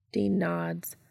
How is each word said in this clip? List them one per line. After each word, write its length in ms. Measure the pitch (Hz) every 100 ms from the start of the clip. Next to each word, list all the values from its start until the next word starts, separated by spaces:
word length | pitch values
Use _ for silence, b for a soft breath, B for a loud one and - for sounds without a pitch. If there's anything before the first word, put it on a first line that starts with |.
| _
Dean 260 | 208 202 196
nods, 580 | 175 170 170 170 - - b